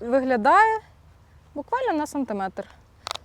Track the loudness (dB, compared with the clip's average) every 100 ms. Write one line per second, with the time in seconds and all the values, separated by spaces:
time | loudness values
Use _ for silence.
0 | -2 0 2 2 4 6 4 2 -6 -20
1 | -20 -20 _ -20 _ -12 -6 -4 -2 -2
2 | -4 -6 -6 -6 -8 -10 -14 -18 _ _
3 | -12 -12